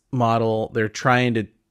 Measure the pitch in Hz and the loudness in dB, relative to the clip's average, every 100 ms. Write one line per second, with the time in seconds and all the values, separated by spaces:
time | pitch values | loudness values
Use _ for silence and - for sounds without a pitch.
0 | _ 123 113 113 113 110 110 117 107 - | _ -2 0 2 0 -2 -2 -2 -4 -2
1 | 135 123 123 113 98 _ _ | 0 2 2 0 -4 _ _